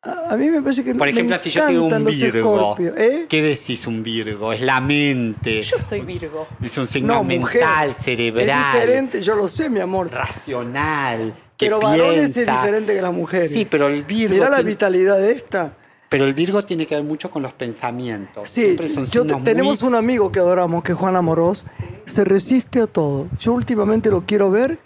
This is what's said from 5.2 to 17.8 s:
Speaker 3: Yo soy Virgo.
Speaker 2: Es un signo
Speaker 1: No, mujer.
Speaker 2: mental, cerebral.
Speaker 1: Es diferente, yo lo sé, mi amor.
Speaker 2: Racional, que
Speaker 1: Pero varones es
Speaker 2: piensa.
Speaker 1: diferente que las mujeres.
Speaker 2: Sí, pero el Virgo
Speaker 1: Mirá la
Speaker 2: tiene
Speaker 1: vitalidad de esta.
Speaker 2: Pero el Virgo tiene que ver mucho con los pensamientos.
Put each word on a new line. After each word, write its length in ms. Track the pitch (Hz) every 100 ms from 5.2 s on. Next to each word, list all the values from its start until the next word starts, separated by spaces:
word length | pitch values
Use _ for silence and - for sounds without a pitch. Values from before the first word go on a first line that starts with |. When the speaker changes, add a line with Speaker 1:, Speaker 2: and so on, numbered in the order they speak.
| 117 107 120 110
Speaker 3:
Yo 160 | 107 247
soy 220 | - 208
Virgo. 480 | 185 180 165 151 156 -
Speaker 2:
Es 140 | 120 143
un 80 | 127
signo 260 | 143 135
Speaker 1:
No, 80 | 233
mujer. 380 | 135 131 127 156
Speaker 2:
mental, 340 | 160 156 147
cerebral. 540 | 127 - 120 120 110 127
Speaker 1:
Es 240 | 143 143 131
diferente, 420 | 233 262 269 -
yo 140 | 190 214
lo 100 | 196
sé, 200 | - 311
mi 100 | 220
amor. 300 | 185 190 175
Speaker 2:
Racional, 1200 | 127 131 - - 123 120 135 151 151 135 117 110 107 - _
que 100 | 170
Speaker 1:
Pero 140 | 214
varones 500 | 214 160 165 165 143
es 40 |
Speaker 2:
piensa. 260 | 226 233 127
Speaker 1:
diferente 340 | 160 214 214 202
que 60 |
las 100 | 185
mujeres. 400 | 175 165 185 165
Speaker 2:
Sí, 140 | 147 202
pero 160 | 156 143
el 140 | 147
Virgo 300 | 147 214 220
Speaker 1:
Mirá 140 | 190 247
la 80 | 277
Speaker 2:
tiene 140 | 214
Speaker 1:
vitalidad 480 | 208 202 185 185 196
de 140 | 196
esta. 440 | 254 - 196 156 - _ _ _
Speaker 2:
Pero 180 | 143 139
el 80 |
Virgo 280 | 139 175 202
tiene 240 | 196 170 156
que 80 |
ver 100 | 151
mucho 260 | 147 151 -
con 120 | 156
los 120 | 131
pensamientos. 960 | - 123 110